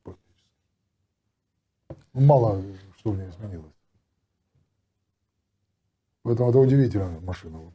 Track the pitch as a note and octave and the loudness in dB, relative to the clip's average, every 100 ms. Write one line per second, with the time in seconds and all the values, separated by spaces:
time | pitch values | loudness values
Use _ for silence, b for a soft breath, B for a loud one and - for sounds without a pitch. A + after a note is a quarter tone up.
0 | - - _ _ _ _ _ _ _ _ | -20 -20 _ _ _ _ _ _ _ _
1 | _ _ _ _ _ _ _ _ - - | _ _ _ _ _ _ _ _ -20 -20
2 | _ C3 C#3 C#3 A2+ G2 F#2+ F#2+ - _ | _ 2 4 6 2 -2 -8 -16 -20 _
3 | A2+ F#2+ F#2 F2 G#2+ E2+ D2+ _ _ _ | -8 -8 -10 -14 -14 -14 -18 _ _ _
4 | _ _ _ _ _ _ _ _ _ _ | _ _ _ _ _ _ _ _ _ _
5 | _ _ _ _ _ _ _ _ _ _ | _ _ _ _ _ _ _ _ _ _
6 | _ _ A#2 A#2 B2 B2+ C3 C#3 A#2+ G2+ | _ _ -4 0 4 4 6 4 2 0
7 | F#2 E2 F#2 F2 E2 D#2+ E2 | -4 -8 -12 -12 -14 -18 -20